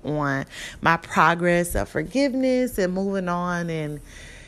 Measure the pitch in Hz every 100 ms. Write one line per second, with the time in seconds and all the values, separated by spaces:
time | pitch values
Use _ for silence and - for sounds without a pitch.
0 | - 151 143 135 - - - - 160 165
1 | - - 160 170 175 175 175 - 101 -
2 | 160 247 285 262 262 254 247 226 180 185
3 | 196 196 180 175 180 175 170 160 151 147
4 | - - - -